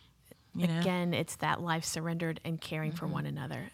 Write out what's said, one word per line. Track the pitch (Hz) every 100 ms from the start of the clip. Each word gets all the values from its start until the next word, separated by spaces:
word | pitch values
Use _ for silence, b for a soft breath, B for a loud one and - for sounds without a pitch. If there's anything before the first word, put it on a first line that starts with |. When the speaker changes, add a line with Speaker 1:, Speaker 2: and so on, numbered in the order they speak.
| B B - - -
Speaker 1:
You | 175 175
know? | 165
Speaker 2:
Again, | 180 180 175
it's | 165 165 -
that | 151 -
life | 170 165
surrendered | 160 165 165 165 165 160
and | 165 165
caring | - 156 156
for | 165 156
Speaker 1:
Mm-hmm. |
Speaker 2:
one | 143 147
another | 147 131 131 -